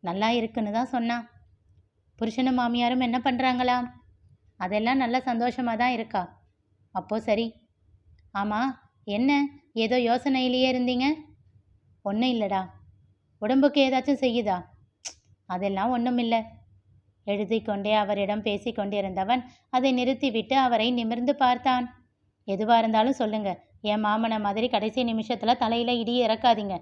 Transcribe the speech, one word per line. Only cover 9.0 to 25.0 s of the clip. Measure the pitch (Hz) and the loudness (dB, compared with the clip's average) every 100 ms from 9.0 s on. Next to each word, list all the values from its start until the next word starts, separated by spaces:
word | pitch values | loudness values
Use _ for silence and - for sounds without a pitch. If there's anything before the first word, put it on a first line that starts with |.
| - | -6
என்ன | 202 262 285 285 - _ 226 | -2 2 2 0 -6 _ -4
ஏதோ | 220 254 | 0 0
யோசனையிலேயே | 233 247 277 262 254 254 262 | 2 0 0 0 0 2 2
இருந்தீங்க?" | 254 247 247 262 311 - _ _ _ _ _ _ _ 202 | 2 0 0 0 -2 -6 _ _ _ _ _ _ _ -6
"ஒன்றும் | 208 254 | -2 0
இல்லடா." | 240 202 190 185 - - _ _ _ _ _ | 0 0 -2 -4 -14 -20 _ _ _ _ _
"உடம்புக்கு | 214 269 285 285 | 0 4 4 4
ஏதாச்சும் | 269 262 254 269 | 2 2 0 0
செய்யுதா?" | 262 233 208 180 - - _ _ - - _ _ _ | 2 0 0 -2 -4 -20 _ _ -18 -18 _ _ _
"அதெல்லாம் | 185 196 190 220 | -4 -2 0 0
ஒண்ணும் | 247 240 240 | 0 0 0
இல்ல." | 233 226 220 - _ _ _ _ _ _ - | 0 0 -2 -16 _ _ _ _ _ _ -4
எழுதி | 202 196 226 | -4 0 -2
கொண்டே | 220 202 202 214 | -2 -4 2 2
அவரிடம் | 202 202 196 208 | 2 0 0 -2
பேசி | 214 208 233 | -2 -4 -4
கொண்டிருந்தவன் | 226 202 202 196 185 190 254 247 - _ | -4 -4 -4 -4 -4 0 -2 -2 -20 _
அதை | 254 269 | 0 2
நிறுத்திவிட்டு | 254 247 269 277 226 220 269 | 2 0 0 0 -2 0 2
அவரை | 254 233 226 | 2 2 2
நிமிர்ந்து | 247 226 240 247 285 | 0 -2 -2 -2 2
பார்த்தான். | 254 247 262 254 240 - _ _ _ _ - | 2 2 0 0 -2 -12 _ _ _ _ -6
"எதுவா | 196 220 233 | -4 4 4
இருந்தாலும் | 226 220 226 277 | 4 2 2 2
சொல்லுங்க, | 214 220 202 175 _ _ | -2 -2 -4 -6 _ _
என் | 208 208 | -2 0
மாமனை | 214 220 226 220 | 2 0 0 0
மாதிரி | 202 202 240 | -2 -2 0
கடைசி | 226 220 233 | 0 0 -2